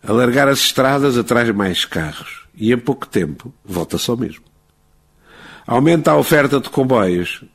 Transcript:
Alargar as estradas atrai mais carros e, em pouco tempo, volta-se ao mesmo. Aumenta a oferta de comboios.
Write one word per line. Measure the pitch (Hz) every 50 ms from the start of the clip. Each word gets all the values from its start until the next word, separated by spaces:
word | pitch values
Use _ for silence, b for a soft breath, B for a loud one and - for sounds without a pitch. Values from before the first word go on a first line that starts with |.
| _
Alargar | - 101 117 123 120 120 135 139 139
as | 139 135
estradas | - - - - 131 131 139 143 139 143 127
atrai | 120 113 - 123 120 120 117 107
mais | 101 101 95 90 - -
carros | - - 87 80 76 73 - - - - - - _ _
e, | - 107 110 123
em | 120
pouco | - - 135 - -
tempo, | - - 110 90 76 73 - - 123 - _ _
volta-se | - 95 87 82 - - 85 - -
ao | 120
mesmo. | 117 127 80 - - _ _ _ _ _ _ _ _ _ _ _ _ _ _ _ B B B B B B B B B B
Aumenta | - 117 120 135 156 170 165 151 -
a | 151
oferta | 147 147 - 160 151 143 139 143 139
de | 120 -
comboios. | - - 135 127 131 117 101 92 90 90 90 87 - - - - _